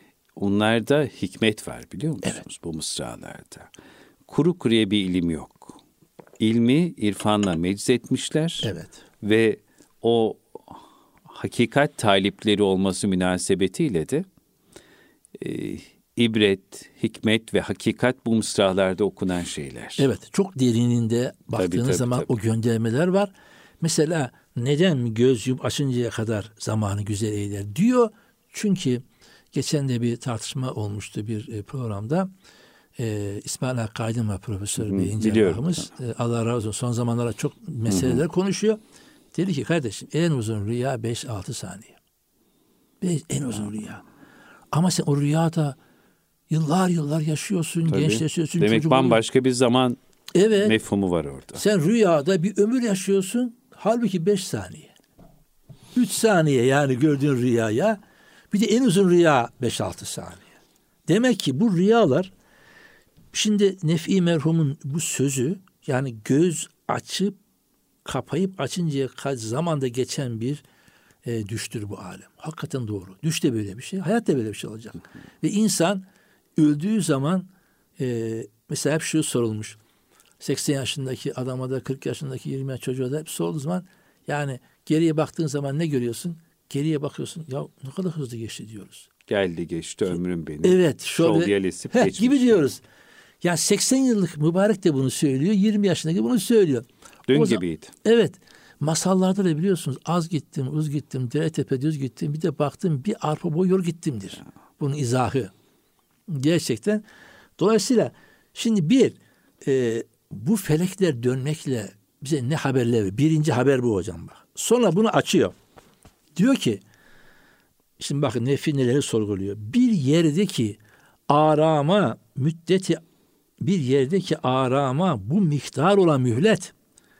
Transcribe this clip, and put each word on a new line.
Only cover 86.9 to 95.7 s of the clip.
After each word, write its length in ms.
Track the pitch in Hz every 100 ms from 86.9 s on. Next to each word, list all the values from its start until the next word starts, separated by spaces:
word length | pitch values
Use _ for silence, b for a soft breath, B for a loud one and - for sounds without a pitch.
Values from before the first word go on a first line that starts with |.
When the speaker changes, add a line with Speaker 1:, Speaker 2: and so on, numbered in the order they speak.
| 151
Speaker 2:
bakıyorsun, 440 | 147 - 135 - 156
"Ya 140 | 135 147 _
ne 60 | 135
kadar 220 | 156 185
hızlı 260 | 160 131 120
geçti." 320 | 110 - 107
diyoruz. 400 | 110 95 - - _ _
Speaker 1:
"Geldi 400 | 107 95 82 85
geçti 380 | 85 82 - 98
ömrüm 420 | 87 90 87 76
benim. 140 | 76 85
Speaker 2:
Evet, 360 | 185 175 117
şöyle 320 | - - 165 -
Speaker 1:
Şol 60 | 170
yel 160 | -
esip 320 | 95 - - 240
Speaker 2:
heh, 80 |
Speaker 1:
geçmiş." 160 | 208 -
Speaker 2:
gibi 200 | 233 277
diyoruz. 420 | 247 214 135 - b b b b b b
Ya 140 | 175 165
seksen 400 | - 202 - 262
yıllık 400 | 262 220 170 147
mübarek 460 | 151 170 208 214
de 100 | 175
bunu 160 | 135 131
söylüyor, 440 | - 151 131 160
yirmi 340 | 214 208